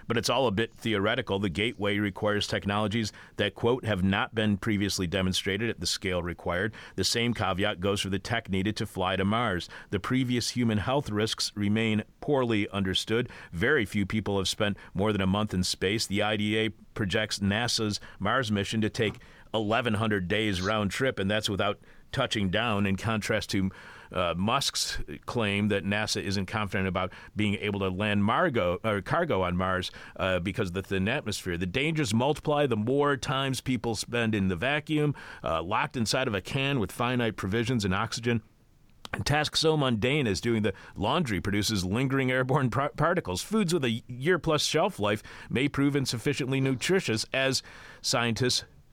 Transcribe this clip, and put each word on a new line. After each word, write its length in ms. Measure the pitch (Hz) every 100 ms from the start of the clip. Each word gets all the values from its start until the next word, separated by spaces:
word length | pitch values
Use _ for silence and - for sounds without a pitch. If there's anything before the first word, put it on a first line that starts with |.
| -
But 80 | 117
it's 140 | 104
all 160 | 123 123
a 40 |
bit 220 | 98 113 -
theoretical. 600 | 113 101 101 123 107 98
The 120 | 101
Gateway 480 | 78 113 - 101 101
requires 480 | 104 - 104 104 -
technologies 680 | 107 101 104 107 117 107 - - -
that, 180 | 101
quote, 300 | - 117 131
"have 180 | 110 98
not 320 | 95 101 127
been 220 | 110 107 98
previously 500 | 117 101 101 - 87
demonstrated 640 | 95 92 92 98 98 113
at 100 | -
the 60 | 85
scale 360 | - 95 90
required." 520 | 87 82 87 87 107 - - -
The 80 |
same 280 | 95 120 120
caveat 480 | 110 95 92 104 90
goes 200 | 98 101
for 100 | 98
the 80 | 95
tech 320 | - 113 -
needed 260 | 95 98 -
to 100 | 110
fly 300 | 95 92 95
to 80 |
Mars. 440 | 98 113 117 90 - - -
The 100 | 98
previous 500 | - 131 127 123 -
human 280 | 120 117 104
health 320 | 87 139 117
risks 420 | 104 110 - -
remain 500 | 101 101 110 113 107 - -
poorly 480 | - 139 120 107 104
understood. 580 | 98 95 87 - 113 120 - -
Very 320 | 82 117 151
few 220 | 101 104 98
people 320 | 110 101 98
have 100 | 95
spent 280 | - 104 98 -
more 180 | 87 107
than 80 | 101
a 60 | 92
month 260 | 101 107
in 100 | 92
space. 440 | 90 - 95 113 -
The 160 | 98
I 140 | 107 107
D 200 | 104 107
A 120 | 110 - -
projects 460 | - 98 107 107 -
nasa's 600 | 98 104 120 - 107 101 - -
Mars 320 | 98 127 110
mission 300 | 101 101 113
to 80 | 107
take 300 | - 107 - - - -
eleven 420 | 110 104 113 120
hundred 340 | 104 110 104 87
days 320 | 104 107 90
round 300 | 92 107 101
trip, 280 | - 131 110
and 120 | 98
that's 180 | 107 104
without 300 | 98 101 101 - - -
touching 380 | - 123 110 95
down, 360 | 104 117 101 101
in 100 | 95
contrast 540 | 113 110 - 107 -
to, 200 | 101 95 - - - -
uh, 220 | 92 87 85
Musk's 640 | 104 135 - - - - - 73
claim 440 | - 123 104 101 104
that 160 | 101
nasa 380 | 92 104 107 107
isn't 240 | 85 98 92
confident 420 | 110 101 104 95
about 240 | 92 92 - -
being 200 | - 107 98
able 240 | 104 98
to 80 | 95
land 360 | 92 107 104
Margo, 540 | 101 135 175 113 87 90
or 160 | 113 101
cargo 400 | - 160 170 98
on 140 | 90 90
Mars, 340 | 92 92 - - - -
uh, 220 | 92 90
because 280 | 92 101 95
of 60 |
the 80 | 92
thin 260 | - 98 98
atmosphere. 480 | 143 107 95 92 85
The 100 | 92
dangers 460 | 127 151 160 123
multiply 540 | 113 135 147 160 147 147
the 100 | 107
more 400 | 113 139 143 139
times 440 | - 135 135 131
people 340 | - 123 117
spend 400 | 107 - 120 113
in 140 | 107 95
the 80 | 87
vacuum, 580 | 127 147 151 151 147 - - -
uh, 180 | 64 82
locked 340 | 85 117 143 131
inside 320 | 107 135 131
of 60 |
a 60 | 98
can 380 | - 139 139 139
with 140 | 92
finite 440 | - 123 127 117 -
provisions 480 | 98 113 117 127
and 100 | 104
oxygen. 480 | 98 113 - 120 117 - _ _ _ - - -
A 80 | -
task 360 | - 147 147 -
so 200 | 160 156
mundane 500 | 131 110 123 151 117
as 140 | 92
doing 220 | 120 113
the 120 | 107 - - -
laundry 440 | 104 160 139 90
produces 440 | 104 101 104 104
lingering 460 | 90 113 135 135 127
airborne 400 | 127 127 143 127
par-, 220 | 123 147 -
particles. 460 | 156 180 90 92
Foods 300 | - 220 175
with 120 | 175
a 180 | 127 113 -
year-plus 560 | 123 147 180 165 147
shelf 340 | - 156 196 139
life 240 | 101 110 - - -
may 200 | 107 143
prove 280 | - 143 143
insufficiently 640 | 131 117 151 139 131 135
nutritious, 640 | 135 127 - 190 - 110 -
as 300 | 131 135 127 - - - -
scientists 640 | - 127 117 110 123 - - - -